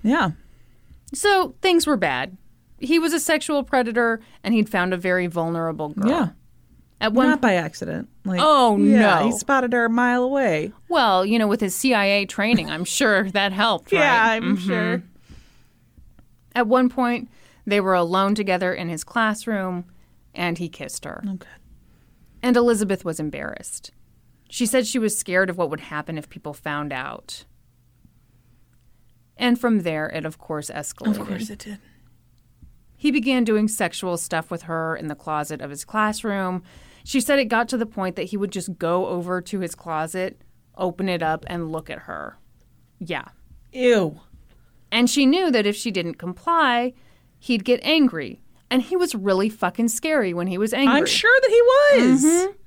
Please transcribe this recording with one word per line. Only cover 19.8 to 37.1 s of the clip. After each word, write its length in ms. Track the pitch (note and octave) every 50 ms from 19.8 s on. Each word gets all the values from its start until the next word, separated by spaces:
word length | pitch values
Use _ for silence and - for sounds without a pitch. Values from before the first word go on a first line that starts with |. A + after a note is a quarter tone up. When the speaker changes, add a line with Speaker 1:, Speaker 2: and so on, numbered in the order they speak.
| F3 - - - - _ _ _ _ _ _
Speaker 2:
and 240 | - F3 F3 E3+ E3
he 120 | F3 D#3+
kissed 340 | - - - - - - -
her. 180 | - - - - G3+
Speaker 1:
Oh, 60 | F#3+
God. 140 | F3+ - - - - _ - - - _ _ _ _ _ _ _ _ _ - _ -
Speaker 2:
And 140 | - B3 B3
Elizabeth 480 | A#3+ A#3+ A#3+ A#3 G3+ G#3+ F#3 G3 F#3 -
was 160 | F3+ D#3+ -
embarrassed. 720 | D#3 D3+ C#3+ C#3 - - - - - - - - - - _ _ - _ _ _ _ _ _ _ _ _
She 160 | - - B3
said 200 | A3 - C4 B3 G#3+
she 120 | - B3+
was 180 | A3 G#3+ G#3+ -
scared 320 | - - F3+ F3+ F#3+ F3+
of 80 | F3 F3+
what 120 | F3 D3+
would 120 | D3+ D3+
happen 360 | D3+ - D#3 D3+ D3 - D#3+ D3+
if 120 | D3 -
people 240 | - - - D#3 D3
found 400 | - - D3+ D3 D3 D3 D3 C#3
out. 500 | B2+ C3 C#3+ A#1 - _ - - - - _ _ _ _ _ _ _ _ _ _ _ _ - _ _ _ _ _ _ _ _ _ _ _ _ _ _ _ _ _ _ _ _ _ _ _ _ _ -
And 220 | - B3 A#3+ B3
from 200 | B3+ A#3+ A3+ G#3
there, 260 | E3+ F3 D#3+ D#3 D3+ -
it, 140 | - D#3+ D3+
of 120 | D#3+ D#3+ _
course, 320 | - - D#3+ D3+ D3 -
escalated. 500 | - - D3 - - - - A3 G#3 G#3
Speaker 1:
Of 80 | F#3+ -
course 220 | G3 F#3 A3 G#3+
it 100 | G#3 G3+
did. 200 | - G#3 G#3 - _ _ _ _ _ _ _ _ _ _ _ _ _ _ _ _ - - - - _ _ -
Speaker 2:
He 160 | _ - D4
began 320 | C4 D4 A3 C4 C4 B3+ A#3+
doing 240 | G#3+ A3 G#3+ G#3+ G#3+
sexual 480 | G#3+ - G3+ E3+ - - - F#3 F3 E3+
stuff 320 | - - F3 D#3+ D#3+ -
with 140 | F3 E3 -
her 320 | E3+ E3 E3 D#3+ D#3+ E3
in 120 | - - D3+
the 80 | D3
closet 460 | D3 - E3 D3+ D3+ D3+ D3+ D#3 -
of 80 | - C#3+
his 120 | C#3+ F3 -
classroom. 800 | - - G#3+ G#3+ G#3+ G#3+ G#3+ - A3 G3+ G3 F#3+ F#3 F#3 F3+ - - - - - - - - _
She 160 | -